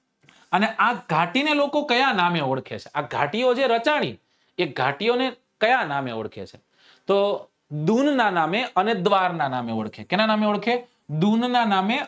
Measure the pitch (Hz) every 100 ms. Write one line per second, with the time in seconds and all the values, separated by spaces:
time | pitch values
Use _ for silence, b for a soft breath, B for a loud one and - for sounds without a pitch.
0 | _ _ _ b b 185 220 - 214 214
1 | - 156 170 262 302 294 277 294 294 247
2 | 269 208 175 170 135 131 - 113 - 147
3 | 139 117 143 220 254 240 262 233 294 302
4 | 170 104 _ _ _ - 170 127 131 139
5 | 220 247 262 254 _ _ 220 254 175 139
6 | 131 113 107 - 92 - _ b b b
7 | - 196 202 190 - _ _ 151 156 226
8 | 285 269 214 175 156 208 254 - 208 226
9 | 175 196 180 170 139 127 117 110 107 -
10 | 104 185 220 214 214 208 214 240 240 b
11 | - 151 202 226 247 247 226 190 190 262